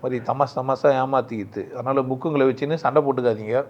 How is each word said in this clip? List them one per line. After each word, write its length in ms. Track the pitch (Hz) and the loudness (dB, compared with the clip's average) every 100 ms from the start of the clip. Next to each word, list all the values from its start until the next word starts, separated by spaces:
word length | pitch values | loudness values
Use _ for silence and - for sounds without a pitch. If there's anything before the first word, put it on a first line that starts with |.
மாதிரி 180 | 131 123 117 | -2 -4 -2
தமாஸ் 280 | 127 139 - | 0 0 0
தமாஸா 300 | 131 131 147 135 | -2 2 4 4
ஏமாத்திக்கிட்டு. 640 | 131 135 120 117 101 - 95 | 2 0 0 -6 -6 -8 -8
அதனால 280 | 127 120 135 131 | -6 0 0 0
புக்குங்களை 360 | 127 165 147 135 | -2 0 4 4
வச்சுன்னு 280 | 131 143 160 | 4 -2 0
சண்டை 160 | 143 139 | -2 -2
போட்டுக்காதீங்க. 560 | 143 127 123 110 107 123 | -2 0 0 -2 -2 -2